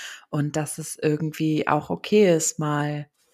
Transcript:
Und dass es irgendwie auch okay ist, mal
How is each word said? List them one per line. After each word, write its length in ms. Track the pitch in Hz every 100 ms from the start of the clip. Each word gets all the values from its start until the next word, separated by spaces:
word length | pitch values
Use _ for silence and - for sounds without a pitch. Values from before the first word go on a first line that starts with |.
| - - _
Und 260 | 151 147 156
dass 220 | 147 -
es 180 | 151 -
irgendwie 720 | 156 151 160 147 156 151 -
auch 220 | 151 -
okay 440 | 156 - 214 196
ist, 240 | 165 - -
mal 500 | 151 147 147 147 147 _ _